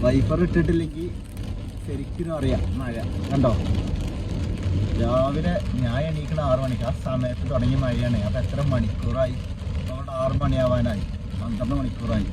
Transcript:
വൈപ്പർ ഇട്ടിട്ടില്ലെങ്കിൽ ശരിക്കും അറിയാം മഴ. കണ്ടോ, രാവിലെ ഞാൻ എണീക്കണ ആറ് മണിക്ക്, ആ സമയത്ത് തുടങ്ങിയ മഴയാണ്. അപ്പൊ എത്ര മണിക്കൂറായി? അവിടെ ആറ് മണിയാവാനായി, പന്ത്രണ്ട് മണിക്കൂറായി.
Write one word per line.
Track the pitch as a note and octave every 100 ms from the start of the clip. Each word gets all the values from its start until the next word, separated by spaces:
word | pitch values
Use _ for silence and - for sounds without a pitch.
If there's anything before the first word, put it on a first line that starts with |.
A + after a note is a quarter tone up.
വൈപ്പർ | B2+ C3+ - D#3+ F3
ഇട്ടിട്ടില്ലെങ്കിൽ | F3 E3 E3+ D#3+ D#3+ F3 - - - - - - - -
ശരിക്കും | C#3 C#3 - E3 D#3+
അറിയാം | C3+ B2+ - -
മഴ. | B2+ A#2 - - -
കണ്ടോ, | C#3 B2+ - - - - - - - - - - - - - - A2+
രാവിലെ | A2 B2+ C3+ C#3+ E3 F3+ - B2
ഞാൻ | B2 A#2+ D#3
എണീക്കണ | D3+ C#3+ D#3 C#3+
ആറ് | B2+
മണിക്ക്, | C3 A#2+ -
ആ | - -
സമയത്ത് | C3 B2+ B2 -
തുടങ്ങിയ | - A#2+ C3
മഴയാണ്. | B2+ A#2+ B2 A#2 G#2
അപ്പൊ | G2+
എത്ര | - - C#3+
മണിക്കൂറായി? | C3 A#2 - - - D#3+ B2+ - - - - -
അവിടെ | C3 - C3
ആറ് | C3 C3+
മണിയാവാനായി, | C3+ C3 B2+ B2 A#2 G#2 F2+ - - -
പന്ത്രണ്ട് | F#2+ G#2+ A#2 C#3
മണിക്കൂറായി. | C3 - A2+ A2 G2+